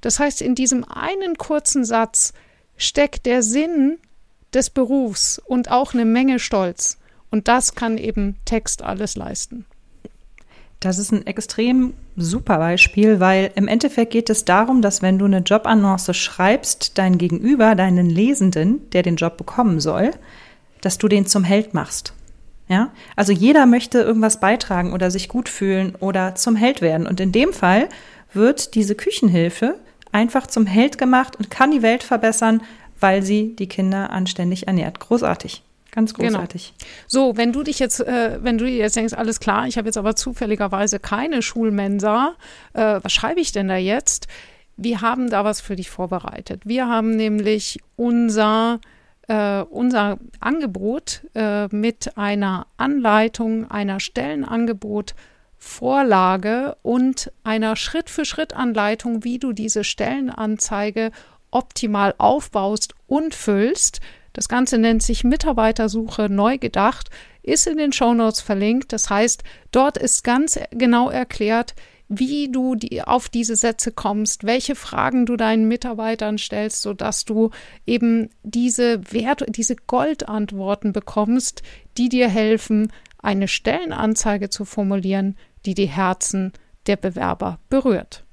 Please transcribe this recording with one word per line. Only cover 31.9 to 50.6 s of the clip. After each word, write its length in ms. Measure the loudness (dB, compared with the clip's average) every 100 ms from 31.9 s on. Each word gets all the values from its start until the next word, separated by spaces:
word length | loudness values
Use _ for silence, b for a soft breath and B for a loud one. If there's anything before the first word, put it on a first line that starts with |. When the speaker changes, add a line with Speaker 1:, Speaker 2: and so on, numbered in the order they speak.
| 2
Speaker 2:
verbessern, 580 | 0 0 2 2 2 2 0 B B 0
weil 200 | 2 4
sie 320 | 2 0 0 -4
die 100 | -8
Kinder 440 | -2 0 0 -2
anständig 560 | -4 -4 -2 -2 -2 0
ernährt. 340 | 0 0 -8
Großartig. 600 | -2 0 0 -2 -6 -14 _ _ _
Ganz 220 | -2 -2
Speaker 1:
Genau. 160 | 0 -2
Speaker 2:
großartig. 440 | 0 -4 -10 -16 _ B B B
Speaker 1:
So, 280 | 2 2 2
wenn 160 | 0
du 120 | 0
dich 160 | -4 -2
jetzt, 200 | -2 -2
äh, 380 | -2 0 -2 -2
wenn 180 | -2 0
du 60 | 0
dir 120 | 0
jetzt 180 | -2 0
denkst, 180 | -4
alles 260 | -4 -4 -4
klar, 280 | -2 -2 -2
ich 100 | -4
habe 100 | -4
jetzt 100 | -4
aber 180 | -2 -2
zufälligerweise 840 | -4 -6 -2 -2 -2 -2 -2 -2
keine 420 | -4 -4 -2 -2
Schulmensa, 920 | -2 -2 0 0 0 0 2 2 0 -2 B B B
äh, 260 | -2 0 0
was 100 | -2
schreibe 280 | -2 -2 -2
ich 120 | -2
denn 160 | -2 -2
da 80 | -2
jetzt? 520 | 0 -2 -2 -4 -8 B B B B -8
Wir 240 | -6 -2
haben 280 | -2 -2 -2
da 140 | 0
was 180 | 0 -2
für 140 | -6 -8
dich 140 | -10
vorbereitet. 720 | -8 -6 -6 -8 -14 -12 -12 -4
Wir 220 | -4 0
haben 280 | 0 0 0
nämlich 640 | 0 0 0 -2 -2 -12 _ -4
unser, 840 | 0 2 2 2 2 4 2 -2 b b b b -4
äh, 340 | -2 0 -2
unser 580 | -4 -2 0 2 0 -2 -10 -8
Angebot, 840 | -4 -2